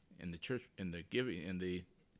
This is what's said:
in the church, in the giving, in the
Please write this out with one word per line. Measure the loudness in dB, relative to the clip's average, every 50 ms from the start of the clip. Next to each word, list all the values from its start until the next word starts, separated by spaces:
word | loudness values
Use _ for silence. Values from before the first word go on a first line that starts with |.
| -20 -20 -12 -6
in | -4 -4
the | -4 -2
church, | 0 0 0 0 -2 -6 -6 -4
in | -2 -2
the | -2 -4
giving, | -2 2 2 4 4 4 2 0
in | -2 -2 0 0
the | 2 2 2 0 -2 -6 -12 -20 -20 -20 -20